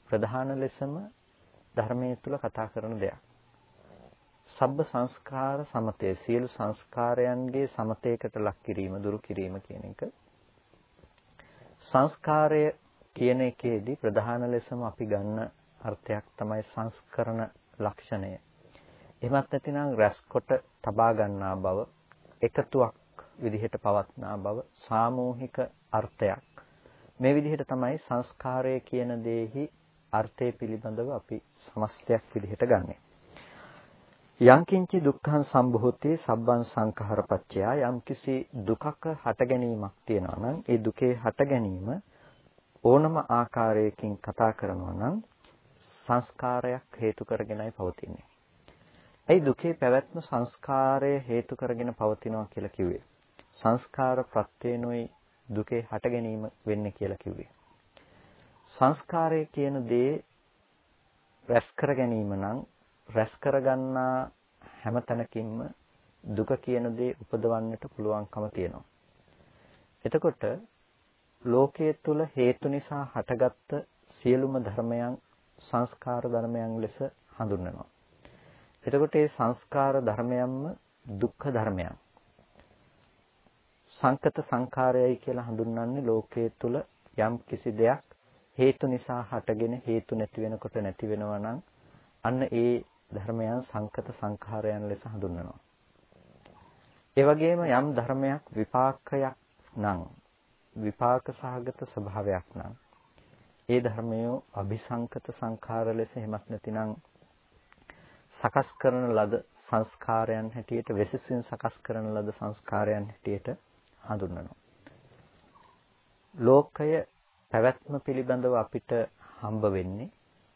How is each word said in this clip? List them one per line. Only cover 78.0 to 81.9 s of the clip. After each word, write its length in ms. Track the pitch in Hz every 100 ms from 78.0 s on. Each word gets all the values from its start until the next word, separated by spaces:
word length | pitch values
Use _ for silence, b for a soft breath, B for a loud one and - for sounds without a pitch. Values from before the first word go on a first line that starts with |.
| _ _ B B B B B B
එතකොට 300 | - 139 151
මේ 160 | 156 151
සංස්කාර 640 | - 117 123 - 147 139 135
ධර්මයන්ම 540 | 120 107 120 123 123 131 147 202 _ _ -
දුක්ඛ 340 | 101 117 - 143
ධර්මයන්. 460 | 123 107 92 85